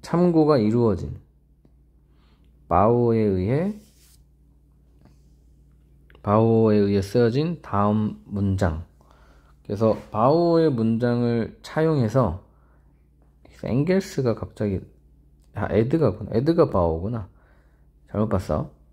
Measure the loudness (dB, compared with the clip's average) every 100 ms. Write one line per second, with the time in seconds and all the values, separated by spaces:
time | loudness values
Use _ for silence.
0 | -4 0 2 4 4 2 2 2 2 0
1 | -6 -12 -18 _ _ _ _ _ _ _
2 | _ _ _ _ _ _ _ 2 4 4
3 | 2 2 0 0 -2 -2 -4 -8 -16 _
4 | _ _ _ _ _ _ _ _ _ _
5 | -20 _ _ _ _ _ _ _ _ _
6 | _ -10 0 2 4 4 4 4 4 2
7 | 0 0 2 0 -4 -6 -6 0 2 2
8 | -2 -6 -10 -4 -2 0 -2 -2 -12 _
9 | _ _ _ _ _ _ -10 -2 0 0
10 | -6 0 2 2 2 2 2 0 -2 0
11 | -2 0 -2 -2 -4 -10 -10 -2 0 0
12 | 0 0 0 -2 -14 _ _ _ _ _
13 | _ _ _ _ _ -14 -6 -2 0 -2
14 | -2 -4 -4 -4 -8 -6 -4 -4 -8 _
15 | _ _ _ _ _ -8 -2 0 2 2
16 | 0 -2 -4 -2 0 2 2 2 0 -2
17 | -6 -8 -10 _ _ _ _ _ _ _
18 | _ -4 -2 -2 -2 -4 -6 _ _